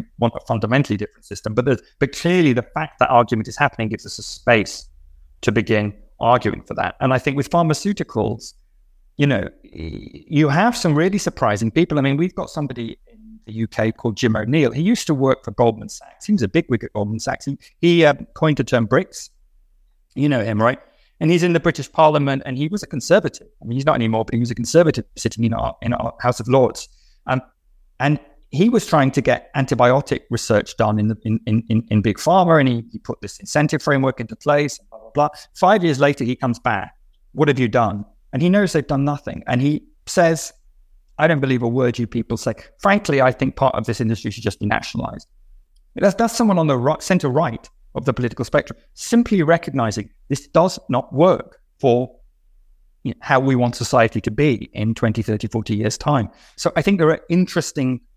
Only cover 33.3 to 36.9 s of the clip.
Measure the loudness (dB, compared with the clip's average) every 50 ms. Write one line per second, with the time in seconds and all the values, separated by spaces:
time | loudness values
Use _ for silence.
33.3 | -16 -16 -14 -4 0 0 0 2 0 -2 0 0 2 2 2 0 -2 -4 -8 -10
34.3 | -12 -6 0 0 2 2 0 -2 -6 -12 _ _ -20 -20 -20 -6 0 0 0 0
35.3 | -2 -8 -20 _ _ 0 2 2 4 4 2 0 2 2 2 2 2 0 -2 -4
36.3 | -4 -2 -2 -4 -4 -2 _ -4 -4 -4 -6 -10